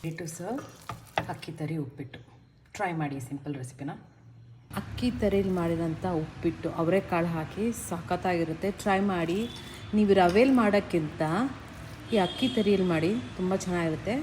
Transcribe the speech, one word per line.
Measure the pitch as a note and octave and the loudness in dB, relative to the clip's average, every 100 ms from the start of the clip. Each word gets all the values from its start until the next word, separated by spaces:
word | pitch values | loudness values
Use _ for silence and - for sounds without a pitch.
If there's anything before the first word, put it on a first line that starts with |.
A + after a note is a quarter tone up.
Ready | D#3+ D#3+ | -8 -8
to | E3 - | -10 -8
serve | F3+ C4+ - - - - - - - | -6 -6 -8 -18 -16 -16 -6 -6 -6
ಅಕ್ಕಿ | D#3+ - D#3 | -10 -10 -8
ತರಿ | D3+ D#3+ C3 | -6 -4 -6
ಉಪ್ಪಿಟ್ಟು. | - C3 - - - _ _ _ - | -10 -14 -14 -20 -20 _ _ _ -6
ಟ್ರೈ | G3 D#3+ | -4 -2
ಮಾಡಿ | D3 C#3 | -4 -4
ಈ | B2 | -8
ಸಿಂಪಲ್ | C#3 D3+ C3+ | -10 -8 -8
ರೆಸಿಪಿನ. | B2 - C#3+ - - _ - - - - - - | -10 -10 -10 -10 -16 _ -20 -20 -20 -20 -10 -10
ಅಕ್ಕಿ | - - B3 - | -8 -4 -2 0
ತರಿಲಿ | G#3 G3 G3 F#3 | 2 2 2 0
ಮಾಡಿದಂಥ | E3+ E3 E3 D#3+ F#3 E3+ | 0 0 -2 -2 -2 -2
ಉಪ್ಪಿಟ್ಟು, | D#3+ - E3+ E3 E3 D#3+ | -2 -2 -4 -2 -6 -2
ಅವರೆಕಾಳು | E3 F#3+ G3 F3 E3+ E3 | 2 2 2 -2 0 -2
ಹಾಕಿ | D#3+ - A3+ A3+ - | -6 -2 -2 -2 -6
ಸಖತ್ತಾಗಿರುತ್ತೆ. | E3+ E3 F3 F#3 F3 E3 D#3+ G3 G3 | -8 -4 -2 0 0 0 -2 -4 -2
ಟ್ರೈ | G#3+ G3 G3+ | 0 2 2
ಮಾಡಿ. | F3+ E3 F#3 A#3+ - - - - G#3+ | 0 0 0 -2 -8 -14 -14 -2 2
ನೀವು | G#3 G3 | 6 8
ರವೆಲಿ | F3+ F#3+ C4 B3+ | 8 8 8 8
ಮಾಡೋಕ್ಕಿಂತ | G#3+ G3+ G3+ F3 D3+ - D#3 F3 C4+ - - - - - - | 6 4 2 0 0 -2 0 0 0 -4 -14 -16 -16 -14 0
ಈ | A3+ F3 | 2 2
ಅಕ್ಕಿ | - B3+ A#3 | 0 0 2
ತರಿಯಲ್ಲಿ | G3+ G3 F#3 | 4 4 4
ಮಾಡಿ, | E3 E3 A3+ - - | 2 2 0 -4 -4
ತುಂಬ | F#3 F#3+ | 0 0
ಚೆನ್ನಾಗಿರುತ್ತೆ. | F#3 F3 E3 D#3+ - B3+ | 0 0 0 -2 -2 -2